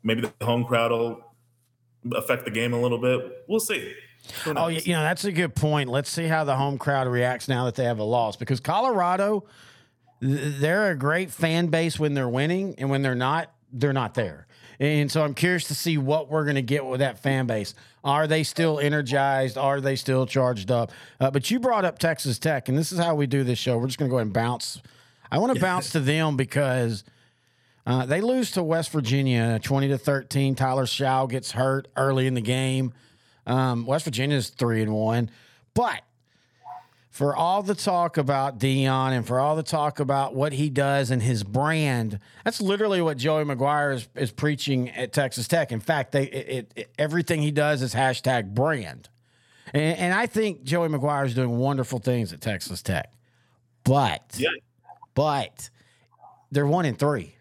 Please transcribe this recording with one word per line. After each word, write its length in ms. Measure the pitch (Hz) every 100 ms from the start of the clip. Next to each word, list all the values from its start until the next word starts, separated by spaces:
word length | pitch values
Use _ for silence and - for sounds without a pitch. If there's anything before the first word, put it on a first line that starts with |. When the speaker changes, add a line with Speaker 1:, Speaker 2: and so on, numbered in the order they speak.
Speaker 1:
Maybe 200 | 110 113
the 220 | - -
home 200 | 113 120
crowd 260 | 120 120 117
will 280 | 117 117 113 - _ _ _ _ _ _ _ 120
affect 300 | 117 - 123
the 60 | -
game 220 | 110 120
a 80 | 120
little 180 | 123 117
bit. 460 | 127 127 - - -
We'll 100 | 220
see. 320 | 214 208 - - - _ - -
Who 60 | 160
Speaker 2:
Oh, 20 |
Speaker 1:
knows? 220 | 147 165
Speaker 2:
y-, 80 | 165
you 80 | 175
know, 100 | 170
that's 220 | 156 175
a 80 | 202
good 220 | 165 175 -
point. 340 | 151 147 131
Let's 180 | 131 -
see 160 | - 165
how 180 | 160
the 120 | 147 131
home 220 | 139 139
crowd 300 | - 139 127
reacts 400 | 123 123 123 -
now 160 | 127
that 100 | 127
they 100 | 117
have 140 | 123 110
a 60 |
loss, 320 | 107 123 113 104
because 240 | 117 127
Colorado, 840 | - 185 262 214 175 185 202 208 208 - - - _ _ _ _
th-, 340 | 131 143 147 139
they're 300 | 147 190 208
a 40 | 151
great 340 | 139 165 185
fan 360 | - 165 165 175
base 320 | 165 165 -
when 160 | 151
they're 140 | 143 123
winning, 480 | 127 151 180 196 -
and 100 | 135
when 120 | 139
they're 120 | 139
not, 380 | 123 127 160 160 _ _
they're 200 | 127 143
not 220 | 135 113
there. 320 | - 101 73 - - - -
And 300 | 143 151 147
so 140 | 160
I'm 100 | 151
curious 300 | 135 175 180 -
to 60 |
see 240 | 143 170 156
what 320 | 135 151 135
we're 140 | 156
gonna 180 | 147 139
get 220 | 123 143 131
with 140 | 127
that 180 | 139 -
fan 280 | 139 135 123
base. 260 | 110 98 - - _
Are 240 | 143 143 156
they 160 | 156
still 340 | 147 - 165 151
energized? 800 | 143 151 131 139 139 135 131 123
Are 220 | 139 139
they 160 | 135 135
still 280 | - 131
charged 460 | 131 - 127 113 95
up? 220 | 123 117 - - -
Uh, 140 | 135
but 180 | 139 -
you 80 | 247
brought 260 | 247 220
up 140 | 180 -
Texas 400 | 165 156 143 117
Tech, 300 | 160 143 -
and 100 | 135
this 140 | 160
is 60 | 175
how 180 | 170 156
we 100 | 139
do 160 | 139
this 160 | 123 120
show. 180 | - 117
We're 100 | 127
just 120 | 123
gonna 100 | 139
go 80 | 127
ahead 80 | 110
and 60 |
bounce. 480 | 104 117 123 - - - - _ _ -
I 60 | 147
wanna 160 | 233
Speaker 1:
<laughs> 60 | 254
Speaker 2:
bounce 300 | 185 185 -
to 100 | 165
them 360 | 135 156 156 139
because, 680 | 135 143 139 127 120 107 - _ _ _ _ _ _ _ -
uh, 180 | 127 123
they 140 | 156
lose 300 | 226 254 226
to 100 | 196
West 280 | 160 165 156
Virginia 680 | 156 117 139 135 120 117 113
twenty 260 | - 139 139
to 100 | 135
thirteen. 560 | - 139 - 143 135
Tyler 320 | 127 131 131 123
Shaw 400 | - 139 131 131
gets 260 | 127 -
hurt 360 | 113 131 135 - -
early 300 | 135 131 131
in 80 |
the 60 | 127
game. 520 | 110 127 131 131 131 - _ _ _ _ -
Um, 360 | 127 131 120 117
West 180 | 147
Virginia's 460 | 156 117 139 143 -
three 320 | - 120 113
and 100 | 107
one, 380 | 107 110 117 113 - - _ _
but 280 | - 240 - _ _ _ _ _ _ - - - _ _
for 260 | - 139
all 280 | 143 165 196
the 120 | 196
talk 420 | 208 - 180 170 -
about 400 | 139 139 135 123
Deion 500 | 135 135 131 131 131
and 160 | 131 117
for 140 | 127
all 160 | 143 156
the 60 |
talk 360 | 156 160 147 -
about 360 | 135 139 135 131
what 160 | 147
he 160 | 139 151
does 400 | 135 139 139 131
and 100 | 127
his 200 | 113 117
brand, 800 | 101 117 147 160 147 123 113 101 - -
that's 160 | - -
literally 400 | 196 202 214 190
what 160 | 165 139
Joey 260 | 139 156
McGuire 500 | 151 131 139 147 147
is, 140 | 131 110
is 160 | - 127
preaching 600 | - 151 143 - 131 123
at 220 | - 123
Texas 340 | - 135 - 113
Tech. 240 | 170 147
In 80 | 113
fact, 320 | - 156 127
they, 120 | 143
it, 480 | 135 135 - 127 113 -
it, 140 | 104 -
everything 460 | 151 165 - 160
he 80 | 147
does 320 | 147 147 147
is 100 | 127
hashtag 600 | 107 131 123 131 127 98
brand. 540 | 104 147 147 87 62 - _ _ _ _ _ -
And, 240 | 143 156 170
and 160 | 180
I 120 | 190 240
think 360 | 214 214 165
Joey 260 | 131 170 170
McGuire 380 | 147 143 143 135
is 80 |
doing 220 | 120 127 117
wonderful 400 | 131 135 123 123
things 340 | 127 123 101
at 80 | 82
Texas 420 | - 95 - 87
Tech. 300 | - 85 - _ _ _ _ _ _ _
But, 540 | - 139 120 78 _ -
Speaker 1:
Yeah. 120 | 151 - _ _ - - -
Speaker 2:
but 560 | - 151 143 110 - - _ _ _ _ _ - - _
they're 140 | 143 143
one 180 | 170
and 120 | 156 110
three. 360 | 143 139 80 -